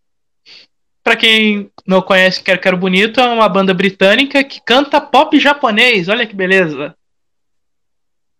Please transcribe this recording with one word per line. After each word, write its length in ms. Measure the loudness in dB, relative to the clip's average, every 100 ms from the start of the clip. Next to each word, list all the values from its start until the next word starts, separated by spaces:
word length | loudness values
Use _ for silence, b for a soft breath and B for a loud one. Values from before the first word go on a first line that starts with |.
| _ _ _ _ b b b _ _ _
Pra 140 | -6 -2
quem 540 | 0 0 0 -2 -8 _ -2
não 140 | -2
conhece 420 | 2 2 2 0
Quero 180 | -4 -2
Quero 160 | -2 -2
Bonito, 420 | 0 0 0 0
é 60 | 0
uma 200 | 2 0
banda 260 | 2 0
britânica 680 | 0 -2 0 2 2 0 -2
que 180 | -4 -8
canta 400 | 0 0 2 -2
pop 380 | 0 0 2 2
japonês, 720 | 2 0 -2 2 2 0 -2
olha 180 | -4 -4
que 80 |
beleza. 600 | -6 0 0 0 -4 -12 -14 _ _ _ _ _ _ _ _ _ _ _ _ _ _